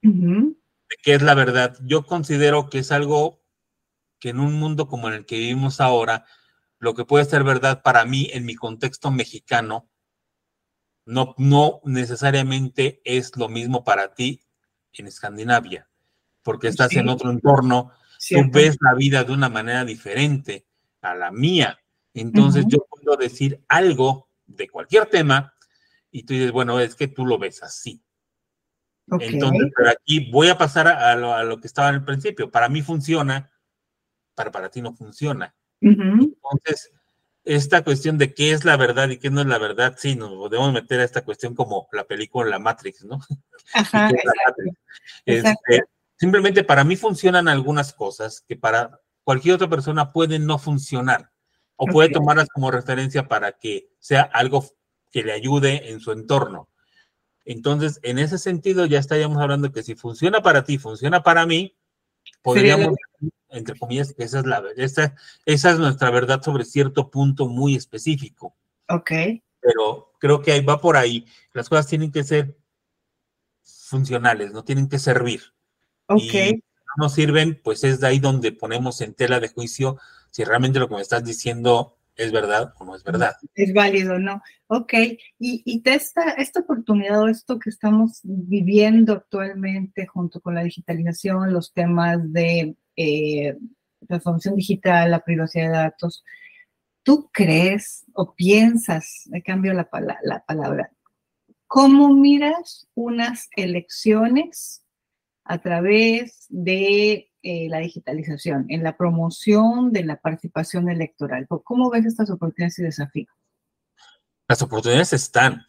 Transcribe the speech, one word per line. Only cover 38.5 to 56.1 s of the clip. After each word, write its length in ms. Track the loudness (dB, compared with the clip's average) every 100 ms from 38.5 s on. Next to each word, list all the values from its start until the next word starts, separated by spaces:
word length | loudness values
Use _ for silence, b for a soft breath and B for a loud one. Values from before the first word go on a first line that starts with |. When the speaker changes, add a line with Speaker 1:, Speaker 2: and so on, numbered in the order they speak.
Speaker 2:
es 140 | 2 2
la 100 | 4
verdad 320 | 2 2 -2
y 100 | -2
qué 120 | -4
no 100 | -2
es 60 | 0
la 100 | -2
verdad, 380 | -2 -2 -2 -2
sí, 180 | -6
nos 160 | -6 -8
podemos 440 | -12 -6 -2 0
meter 260 | -2 -2 -2
a 40 |
esta 200 | -2 -4
cuestión 300 | -8 -8 -8
como 340 | -6 -6 -8 -10
la 120 | -12
película 460 | -8 -10 -8 -4 -4
La 80 | -4
Matrix, 440 | -4 -6 -10 -16
¿no? 140 | -14 -14
<laughs> 260 | -12 -14 _ _ _
Speaker 1:
Ajá, 360 | -2 2 2 4
Speaker 2:
¿Qué 80 | 2
es 80 |
la 80 | 0
Speaker 1:
exacto. 300 | 0 -2 -2
Speaker 2:
Matrix? 160 | -8 -10 B B B B
Speaker 1:
Exacto. 360 | -2 2 2 0 2
Speaker 2:
Este, 160 | 2 2 _ _ _
simplemente 480 | 2 4 4 2
para 200 | 4 4
mí 120 | 4 2
funcionan 520 | -2 0 2 4 2
algunas 460 | 0 0 -2 -4
cosas 480 | -6 -8 -8 -10 -12 -14
que 80 |
para 460 | -6 -2 0 -2 -8 _ _
cualquier 300 | -2 0 2
otra 160 | 2 2
persona 420 | -2 -2 -2 -2
pueden 320 | 0 0 0
no 140 | -2 -2
funcionar 720 | -2 -4 -4 -4 0 -2 -4 _ _ _ _ -6
o 100 | 2
puede 220 | 6 6
Speaker 1:
Ok. 60 |
Speaker 2:
tomarlas 340 | 4 2 2 0
como 200 | -2 -2
referencia 560 | -2 -4 -4 -2 -4 -4
para 260 | -4 -4
que 360 | -8 -8 -10 -12 _
sea 200 | 0 2
algo 460 | 2 0 0 -2 -4 _ _ _ _
que 120 | -6
le 100 | -4
ayude 580 | -4 -2 2 2 0 -6
en 100 | -12
su 120 | -10